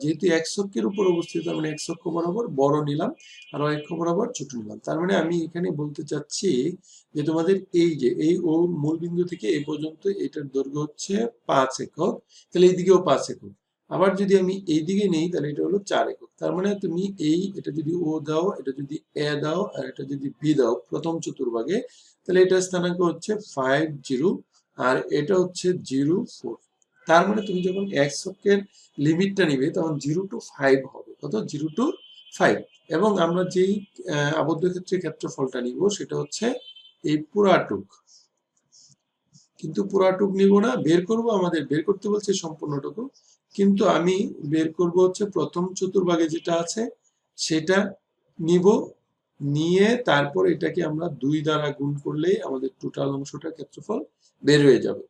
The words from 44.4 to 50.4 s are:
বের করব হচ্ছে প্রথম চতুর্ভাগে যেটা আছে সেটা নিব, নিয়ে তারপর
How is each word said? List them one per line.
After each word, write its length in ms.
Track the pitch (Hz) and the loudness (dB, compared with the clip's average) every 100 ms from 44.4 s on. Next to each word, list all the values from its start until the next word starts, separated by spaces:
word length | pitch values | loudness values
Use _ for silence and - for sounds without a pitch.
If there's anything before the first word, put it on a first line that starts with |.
| 147 | -2
বের 160 | 160 160 - | 0 0 0
করব 180 | 175 175 185 | 0 4 2
হচ্ছে 180 | 185 208 180 | 2 -4 -2
প্রথম 280 | 147 175 185 185 | -2 -2 -4 -2
চতুর্ভাগে 480 | 185 196 180 170 160 | -2 0 2 2 0
যেটা 200 | 165 - 170 | -2 -2 -2
আছে 180 | 170 - 240 - _ _ _ - | -2 -4 -6 -8 _ _ _ -10
সেটা 400 | - 160 156 190 196 - _ _ _ - | -2 -2 2 2 2 -4 _ _ _ -6
নিব, 260 | 160 175 180 240 - - _ _ _ - | 2 4 6 4 2 -12 _ _ _ -8
নিয়ে 480 | 143 147 165 185 202 240 202 | -2 0 2 4 6 4 2
তারপর 340 | 143 143 185 | 2 2 2